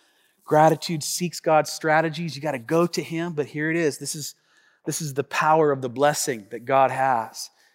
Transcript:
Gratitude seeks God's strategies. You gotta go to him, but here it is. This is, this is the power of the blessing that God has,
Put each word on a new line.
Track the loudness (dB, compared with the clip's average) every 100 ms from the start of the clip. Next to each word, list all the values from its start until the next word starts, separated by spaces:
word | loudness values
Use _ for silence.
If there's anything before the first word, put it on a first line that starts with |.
| _ _ _ _
Gratitude | 0 6 6 4 -2 -6
seeks | -4 -4 -6 -4
God's | 2 2 2
strategies. | -2 2 2 2 -2 -8 -6
You |
gotta | -6 -6
go | 0 2 2
to | -2
him, | -6 -6 -4
but | -4 -6
here | -4 -4
it | 0
is. | -2 -2
This | -8
is, | -10 -12 -14 _ _ _ _ -8
this | -6
is | -6
the | -6
power | -4 -2 2 4 4
of | 2
the | -4
blessing | 0 2 2 -2 -6 -8
that | -12
God | 0 4 4
has, | 2 0 0 -2 -10 -16 _ _